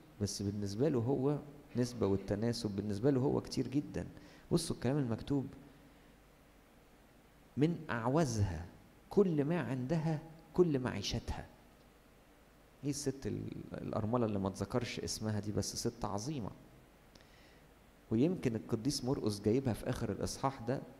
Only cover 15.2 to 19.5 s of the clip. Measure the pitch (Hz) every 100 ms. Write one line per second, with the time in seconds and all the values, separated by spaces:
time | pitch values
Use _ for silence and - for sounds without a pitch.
15.2 | 110 107 104 104 - - 117 - 104 101
16.2 | 120 147 95 - - - - - - -
17.2 | - - - - - - - - - 113
18.2 | 156 180 131 110 - 117 123 139 123 139
19.2 | 107 104 107